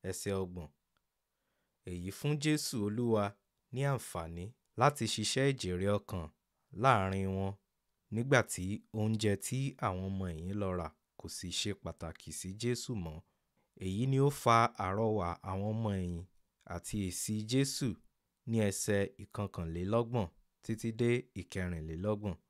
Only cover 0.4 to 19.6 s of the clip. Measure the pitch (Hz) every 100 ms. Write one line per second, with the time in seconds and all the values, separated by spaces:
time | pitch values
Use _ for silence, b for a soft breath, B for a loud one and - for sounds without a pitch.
0.4 | 92 90 76 _ _ _ _ _ _ _
1.4 | _ _ _ _ - 90 90 - 147 151
2.4 | 151 151 - 120 104 107 120 110 101 -
3.4 | _ _ _ 123 139 131 - - 82 85
4.4 | 92 - _ - 131 143 113 - 107 -
5.4 | 139 131 95 90 98 101 - 95 78 _
6.4 | _ _ _ 87 127 117 95 95 95 95
7.4 | 98 98 _ _ _ _ _ 107 127 135
8.4 | 104 - 92 113 - 110 107 110 107 98
9.4 | - 127 139 - 113 92 95 95 92 80
10.4 | 87 101 98 90 78 - _ _ 82 -
11.4 | 90 82 101 98 85 - 82 78 - 78
12.4 | 90 98 117 120 - 117 82 78 - _
13.4 | _ _ _ - 92 98 131 135 139 139
14.4 | - 117 117 - 95 98 113 107 87 85
15.4 | 95 95 104 110 113 98 90 85 90 _
16.4 | _ _ - 90 - 107 95 87 - 107
17.4 | 107 131 135 - 131 - _ _ _ _
18.4 | - 113 104 98 - 101 98 - 101 -
19.4 | 101 -